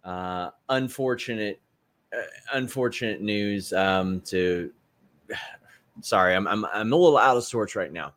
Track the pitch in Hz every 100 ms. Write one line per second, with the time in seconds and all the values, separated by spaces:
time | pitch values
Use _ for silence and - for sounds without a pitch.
0 | 92 90 90 90 87 - - 131 127 -
1 | 131 120 - 113 104 - _ _ _ _
2 | _ 117 98 - - 131 127 135 123 -
3 | 113 101 104 104 101 101 95 95 95 95
4 | 92 92 - 95 90 87 85 - _ _
5 | _ _ - - - - _ _ _ -
6 | - 104 92 92 98 107 101 101 110 151
7 | 175 139 131 123 - 120 104 107 82 82
8 | 73